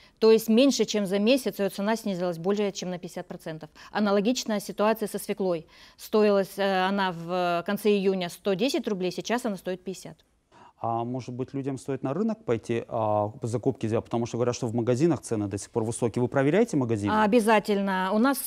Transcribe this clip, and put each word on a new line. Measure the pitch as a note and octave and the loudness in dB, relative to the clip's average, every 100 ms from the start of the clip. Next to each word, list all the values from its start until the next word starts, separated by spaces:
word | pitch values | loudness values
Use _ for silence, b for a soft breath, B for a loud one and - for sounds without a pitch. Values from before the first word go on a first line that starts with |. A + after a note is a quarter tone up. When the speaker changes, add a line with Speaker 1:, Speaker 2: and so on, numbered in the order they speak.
| b b | b b
Speaker 1:
То | A3 | 6
есть | A3 A3 | 6 6
меньше, | A3 C#4 B3 G#3+ | 6 6 4 0
чем | G#3 F#3+ | -2 -2
за | G3+ | 0
месяц, | G#3+ C4+ G#3 G3 | 2 2 0 -2
ее | G3 | -4
цена | - G3+ A3+ | -2 -2 -2
снизилась | G#3+ F3+ F3+ E3 | -4 -4 -4 -2
более | F3+ G#3 G3+ | -2 0 -2
чем | F#3+ F3+ | -4 -8
на | F3+ | -8
пятьдесят | F3 F3+ - | -10 -12 -12
процентов. | F3+ F3 D#3 D#3 - B | -12 -12 -12 -14 -20 B
Аналогичная | G#3 G#3 G3+ G3+ B3+ - G#3 | 0 2 4 2 0 -2 -4
ситуация | - F#3 G#3+ A3 G#3 | -4 0 2 2 -2
со | G3+ | -6
свеклой. | - G3+ F#3 E3 - B B B | -6 -2 -2 -2 -6 B B B
Стоила, | - G#3+ G#3 G3 F#3+ G3+ | 0 4 4 4 2 0
э, | G3 F#3 F#3 | 0 2 2
она | G3+ F#3 | 0 -2
в | E3 E3 F3+ F3 E3+ F3 | -4 -4 -2 0 0 -2
конце | G3+ G#3+ | 0 2
июня | G3+ F#3+ F#3+ E3+ | 2 2 0 -4
сто | - G#3 F#3 | -4 -2 0
десять | C4 D#4 A3+ | 0 0 -2
рублей, | F#3 F#3 | -2 -4
сейчас | F#3 - A#3+ A#3+ | -4 -4 -2 -2
она | F#3 | -6
стоит | F#3 F#3 | -6 -8
пятьдесят. | - F3+ D#3+ D#3+ _ _ _ B B _ | -10 -12 -14 -20 _ _ _ B B _
Speaker 2:
А | A2+ A#2 | -4 -4
может | A#2+ B2+ G#2+ B2 | -4 -6 -8 -8
быть, | B2+ | -8
людям | C#3 C3+ C3+ | -6 -6 -6
стоит | - C3+ | -6 -4
на | C3+ | -2
рынок | D#3+ A3+ G#3+ | -2 -2 -2
пойти, | - A#2 - A#2 - | -2 -2 -2 -4 -4
а, | A#2 G#2+ G#2 G#2 | -2 0 2 0
по | - A#2 | -4 -4
закупке | G#2 C#3 - A2 | -2 0 -2 0
сделать? | A2 - | -2 -2
Потому | A#2 A#2 | -4 -2
что | A#2 | -2
говорят, | B2 A#2 | -2 -2
что | A#2+ | -2
в | |
магазинах | A#2 A2+ B2 E3+ B2 | 0 0 2 2 2
цены | - G#2+ G2+ | -2 -2 -2
до | G2+ | -4
сих | - | -4
пор | A#2 | -4
высокие. | A2 - A#2+ A#2+ | -2 -2 -2 0
Вы | B2 | 0
проверяете | C#3 C#3 F#3 A#3+ D3 | 2 4 4 2 0
магазины? | A#2+ A2 G2+ G#3+ | 0 0 0 2
Speaker 1:
Обязательно. | G#3 A#3+ G#3+ G#3+ G#3+ G3+ G3 F#3 F#3 | 4 4 4 2 2 0 0 -2 0
У | G#3+ | 2
нас, | C4 C4+ | 2 0